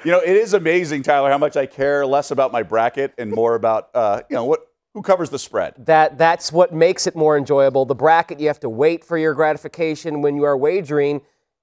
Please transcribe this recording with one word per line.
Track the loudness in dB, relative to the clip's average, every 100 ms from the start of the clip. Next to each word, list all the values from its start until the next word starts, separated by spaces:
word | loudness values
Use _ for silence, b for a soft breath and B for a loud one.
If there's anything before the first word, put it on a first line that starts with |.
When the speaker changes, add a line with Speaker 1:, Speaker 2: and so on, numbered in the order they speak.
Speaker 1:
You | 0
know, | 2
it | 4 2
is | 2
amazing, | 0 2 0 0 -4
Tyler, | 0 2 2
how | 2
much | 0 -2
I |
care | -4 -2 -2 0
less | 0 -2 -2
about | -2 -2
my | -2
bracket | -2 0 0 -2 -6 -6
and | -6
more | 0 0
about, | 2 0 -2 -2
uh, | -2 -2 -2 -4
you | -6
know, |
what, | -2 -4 _ _ _
who | -8
covers | -2 -2 -2
the | -8
spread. | -6 -4 -4 -6
Speaker 2:
That, | 0 2 2 2
that's | 0 0 -2
what | 2 2
makes | 4 2 2 -4
it | 0
more | 2
enjoyable. | 2 2 2 2 2 -2
The |
bracket, | 0 2 2 0 -4
you | -4
have | -4
to | -6
wait | 0 0 0
for | -6 -4
your | -2
gratification. | 0 0 -2 -8 -6 -6 -6 -8 -4
When | -2 0
you |
are | 0 0
wagering, | 0 -2 -2 -2 -2 -4 _ _ _ _